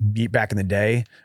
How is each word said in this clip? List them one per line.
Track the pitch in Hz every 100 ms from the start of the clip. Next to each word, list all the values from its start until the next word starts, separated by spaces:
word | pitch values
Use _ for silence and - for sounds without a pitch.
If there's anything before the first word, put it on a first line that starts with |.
| 107
be-, | 107 113
back | 113 107
in | 101
the |
day, | 95 101 107 120 117 -